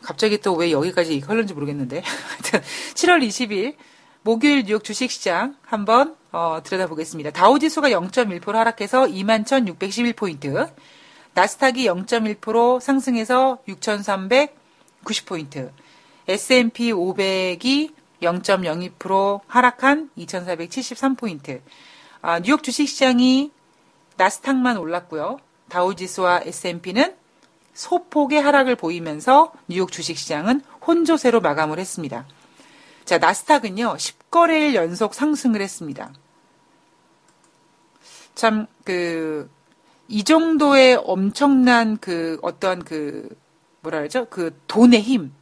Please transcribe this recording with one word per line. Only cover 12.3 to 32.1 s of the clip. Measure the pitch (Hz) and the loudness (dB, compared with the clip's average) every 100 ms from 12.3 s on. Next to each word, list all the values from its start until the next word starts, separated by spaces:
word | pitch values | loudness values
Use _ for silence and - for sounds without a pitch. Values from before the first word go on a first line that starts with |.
| 208 | -6
프로 | - 226 240 247 | -2 2 2 2
상승해서 | 247 269 262 240 220 254 262 247 - | 0 0 0 -2 0 2 2 0 -10
육천삼백구십 | 190 - 208 202 196 190 254 294 _ _ _ _ _ - 214 - | -8 -4 -4 -4 -4 2 2 2 _ _ _ _ _ -10 -10 -6
포인트, | 175 139 139 127 - _ _ _ _ - | -10 -8 -12 -14 -16 _ _ _ _ -6
에스앤피 | 196 - 254 233 - 233 | -4 2 2 2 -2 -4
오백이 | 208 180 185 190 190 185 175 240 277 311 _ _ _ | -2 -2 -2 -2 0 -2 -4 0 0 -2 _ _ _
영점영이 | 170 180 190 190 175 160 180 - | -2 -2 0 0 0 -6 -8 -12
프로 | 185 190 196 202 _ | -2 0 0 -2 _
하락한 | 240 247 247 262 294 302 - | 2 2 2 2 2 -2 -14
이천사백칠십삼 | 175 190 175 165 170 - 247 247 269 262 | -10 -8 -6 -8 -8 -8 -10 -4 -4 -2
포인트. | 226 156 143 127 _ - - - - - | -6 -10 -12 -14 _ -20 -20 -20 -20 -10
아, | 160 170 | -4 -2
뉴욕 | 180 294 | 0 0
주식시장이 | - 240 285 - 262 240 254 262 294 _ _ _ _ _ _ - | 0 -4 -4 2 2 4 4 2 0 _ _ _ _ _ _ 0
나스닥만 | 190 - - 262 247 220 | 0 0 -2 0 0 -2
올랐고요. | 160 175 175 160 160 277 _ _ _ | -4 -6 -6 -8 -8 -10 _ _ _
다우지수와 | 180 180 180 185 - 180 175 - | -2 0 -2 -8 -2 2 2 -2
에스앤피는 | - 180 175 180 202 339 - _ _ _ _ _ | -8 -8 -8 -4 0 -2 -2 _ _ _ _ _
소폭의 | - - 349 359 302 277 302 | -18 -4 -4 -2 -2 2 2
하락을 | 285 285 262 247 | 4 2 2 -2
보이면서 | 165 175 165 151 254 277 330 - - | -4 -6 -8 -6 4 4 4 0 -8
뉴욕 | 175 185 | -4 -4
주식시장은 | - 160 156 - 151 180 269 - - - | -6 -10 -10 -6 -4 0 -2 -2 -8 0
혼조세로 | 339 330 320 247 226 | 2 2 2 4 4
마감을 | 165 147 156 160 | 2 0 -2 -4
했습니다. | 185 - 156 | -8 -10 -10